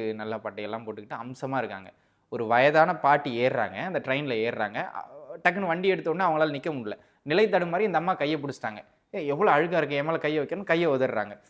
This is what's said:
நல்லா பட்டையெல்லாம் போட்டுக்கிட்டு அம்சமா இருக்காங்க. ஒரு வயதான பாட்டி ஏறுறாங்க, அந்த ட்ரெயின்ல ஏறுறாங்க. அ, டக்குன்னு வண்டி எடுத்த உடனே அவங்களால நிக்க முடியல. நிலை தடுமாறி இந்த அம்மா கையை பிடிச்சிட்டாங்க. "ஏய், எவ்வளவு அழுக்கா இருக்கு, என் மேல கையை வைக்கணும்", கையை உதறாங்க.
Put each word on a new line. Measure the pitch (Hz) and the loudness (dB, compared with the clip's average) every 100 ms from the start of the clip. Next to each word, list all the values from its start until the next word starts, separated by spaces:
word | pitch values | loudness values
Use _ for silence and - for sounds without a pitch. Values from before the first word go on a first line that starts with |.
| 110 | -4
நல்லா | 110 107 110 | -4 -6 -6
பட்டையெல்லாம் | 107 101 104 113 110 | -8 -8 -8 -8 -8
போட்டுக்கிட்டு | 107 104 127 | -12 -12 -12
அம்சமா | 120 127 135 135 | -10 -8 -4 -2
இருக்காங்க. | 110 95 95 - _ _ _ | -2 -8 -14 -20 _ _ _
ஒரு | 117 110 | -6 2
வயதான | 120 143 151 170 165 | 6 6 6 4 4
பாட்டி | 139 147 143 117 127 | 4 4 2 0 2
ஏறுறாங்க, | 123 101 95 | 2 -2 -4
அந்த | 180 151 | -6 -4
ட்ரெயின்ல | 127 135 147 | -2 -2 -2
ஏறுறாங்க. | 113 113 117 104 120 | -2 -2 -2 -4 -4
அ, | 185 - - 143 139 170 | -8 -10 -14 -16 -16 -2
டக்குன்னு | 180 185 185 | 0 0 -2
வண்டி | 170 190 | 0 2
எடுத்த | 180 165 | 2 0
உடனே | 170 185 | 0 2
அவங்களால | 156 156 139 | 4 2 0
நிக்க | 165 | -4
முடியல. | 139 107 98 _ _ | -4 -6 -8 _ _
நிலை | 139 170 220 | 0 2 4
தடுமாறி | 185 170 175 | 4 2 0
இந்த | 214 160 | 0 0
அம்மா | 175 | 0
கையை | 175 147 156 | 0 -2 -2
பிடிச்சிட்டாங்க. | 135 - 113 107 - _ _ | -4 -8 -8 -10 -16 _ _
"ஏய், | 202 147 | -6 -2
எவ்வளவு | 143 196 147 | 2 4 4
அழுக்கா | 170 170 | 4 2
இருக்கு, | 147 143 | 0 0
என் | 156 | -2
மேல | 165 | -2
கையை | 151 156 | 0 0
வைக்கணும்", | 135 180 | -2 -4
கையை | 202 170 165 | 0 2 4
உதறாங்க. | 135 127 110 104 101 | 2 2 0 -4 -10